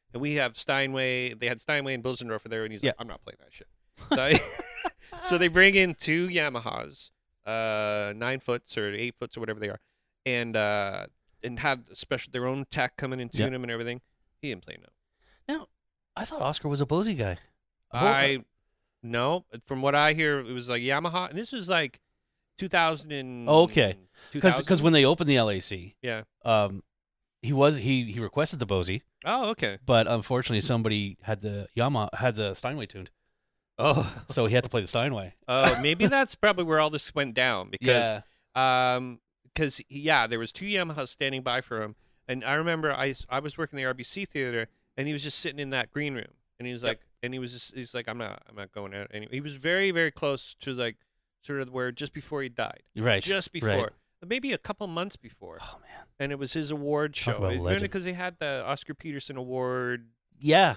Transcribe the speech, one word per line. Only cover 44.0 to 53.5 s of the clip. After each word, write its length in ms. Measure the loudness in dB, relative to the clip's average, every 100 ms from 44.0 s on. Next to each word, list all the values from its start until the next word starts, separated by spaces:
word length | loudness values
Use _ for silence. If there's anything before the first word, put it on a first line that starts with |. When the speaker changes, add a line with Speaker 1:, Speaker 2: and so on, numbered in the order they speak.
Speaker 1:
C 200 | -8 -10 -8
Theater, 420 | -4 -4 -4 -6 _ _ -6
and 120 | -4
he 60 |
was 100 | -4
just 160 | -6 -6
sitting 200 | -6 -6
in 120 | -4
that 200 | -4 -4
green 220 | -4 -4
room, 220 | -6 -10 _ _ -14
and 80 | -10
he 60 |
was 100 | -4
Speaker 2:
Yep. 60 | -4
Speaker 1:
like, 100 | -4 _ _
and 100 | -8
he 60 | -8
was 120 | -10
just, 200 | -10 -14
he's 200 | -12 -10 -8
like, 120 | -8
"I'm 100 | -8
not, 240 | -8 -10 _
I'm 80 | -16
not 160 | -14
going 220 | -12 -10
out." 140 | -10 -10
And 160 | -12 -8
he 100 | -8
was 140 | -8 -6
very, 340 | 0 2 2
very 200 | 2 0
close 420 | 0 -2 -2 -6 -12
to, 120 | -8
like, 240 | -4 -4 -6 _ _ _ _
sort 160 | -8 -8
of 100 | -6
where 200 | -4 -4
just 220 | -6 -10
before 300 | -10 -8 -6
he 60 | -6
died, 340 | -6 -6 -6 _ -2
Speaker 2:
Right, 260 | 2 2
Speaker 1:
just 260 | 2 -2 -2